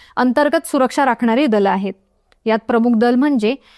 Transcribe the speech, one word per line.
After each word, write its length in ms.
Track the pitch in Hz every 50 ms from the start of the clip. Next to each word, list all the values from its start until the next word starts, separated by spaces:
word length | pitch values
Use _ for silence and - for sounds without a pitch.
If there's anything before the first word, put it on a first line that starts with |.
| - - _
अंतर्गत 500 | - 254 254 233 294 294 294 - 330 320
सुरक्षा 380 | - - 285 262 254 - 311 285
राखणारी 420 | 262 233 226 247 226 226 254 311
दलं 240 | 277 214 208 196 196
आहेत. 220 | 190 190 196 190 190 _ _ _ _ _ _ _ _ _ -
यात 140 | 220 220 220 214 -
प्रमुख 220 | 233 233 226 247 240
दल 180 | 214 240 240 247
म्हणजे 400 | 247 277 302 285 240 208 214 277 - _ _ -